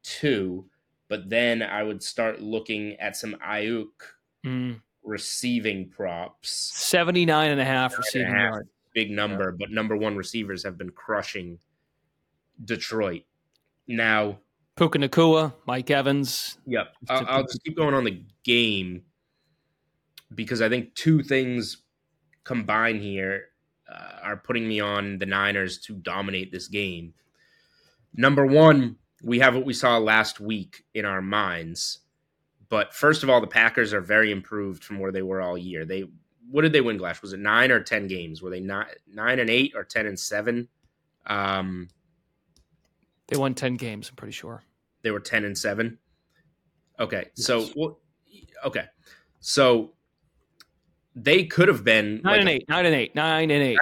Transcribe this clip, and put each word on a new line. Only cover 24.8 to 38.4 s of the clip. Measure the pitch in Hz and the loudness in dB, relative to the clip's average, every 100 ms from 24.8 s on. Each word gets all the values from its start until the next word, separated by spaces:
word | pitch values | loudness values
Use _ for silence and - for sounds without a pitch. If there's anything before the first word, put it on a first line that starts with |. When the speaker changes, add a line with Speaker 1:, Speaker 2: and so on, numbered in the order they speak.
| 104 101 101 95 | -2 -2 -4 -6
Speaker 1:
the | 98 | -2
Niners | 98 101 101 92 - | 0 2 0 -4 -6
to | - | -14
dominate | 98 87 92 98 95 92 | -10 -6 -4 -4 -6 -6
this | 92 - | -10 -8
game. | 104 95 85 82 _ _ _ _ _ _ _ _ _ _ - | -6 -4 -8 -14 _ _ _ _ _ _ _ _ _ _ 2
Number | 135 143 139 | 4 6 6
one, | 147 160 143 120 110 _ _ | 8 10 8 4 -4 _ _
we | 117 120 | -2 4
have | 131 123 | 4 4
what | 135 | -2
we | |
saw | 117 127 117 | 0 4 4
last | 107 110 107 - | 4 4 2 -4
week | 107 107 90 - _ | -6 -6 -8 -16 _
in | 110 104 | -6 -2
our | 95 | -2
minds. | 95 104 98 85 82 85 - - _ _ _ _ _ _ - | -2 0 0 -4 -8 -8 -8 -8 _ _ _ _ _ _ -4
But | 110 101 | -2 -2
first | - 147 156 | 2 4 4
of | 135 | 6
all, | 123 | 4
the | 104 | 6
Packers | 113 113 127 110 | 4 4 4 0
are | 104 | 0
very | 90 107 107 | 2 4 4
improved | 98 - 107 98 85 | 0 -6 -8 -6 -8
from | - 101 | -12 -8
where | 95 | -4
they | 95 | -4
were | 95 95 | -4 -4
all | 90 90 | -4 -6
year. | 90 82 80 | -6 -8 -6
They, | 95 95 - _ _ - | -8 -8 -16 _ _ -4
what | 143 | 2
did | 156 | 4
they | 151 | 4
win, | 117 104 | 2 -2
Glash? | 87 80 | -6 -8
Was | 98 | -10
it | 98 | -4
nine | 104 113 131 | 2 4 4
or | 117 | 2
ten | - 107 98 | 0 -4 -4
games? | 90 82 80 | -8 -8 -12